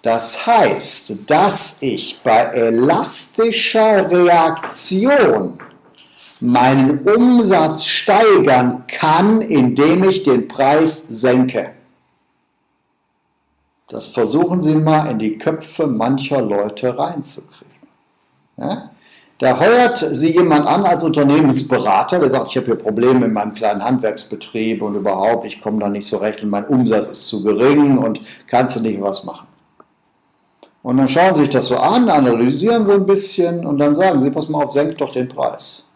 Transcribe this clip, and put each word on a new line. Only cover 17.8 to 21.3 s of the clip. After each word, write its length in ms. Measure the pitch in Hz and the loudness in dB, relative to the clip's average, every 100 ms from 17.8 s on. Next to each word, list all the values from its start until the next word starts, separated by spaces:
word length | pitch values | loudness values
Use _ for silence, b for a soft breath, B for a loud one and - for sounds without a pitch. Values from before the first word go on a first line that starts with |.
| _ _ _ _ _ _ _ - | _ _ _ _ _ _ _ -12
Ja? 340 | - 214 - b b b b b | -8 -8 -12 b b b b b
Da 200 | 131 127 | 0 2
heuert 480 | 180 240 247 - 156 | 4 4 2 0 -4
Sie 200 | 131 160 | -2 0
jemand 360 | 165 175 147 147 | 2 4 2 2
an 180 | 170 190 | 0 0
als 180 | 175 | 0
Unternehmensberater, 1160 | 165 151 139 | 0 0 2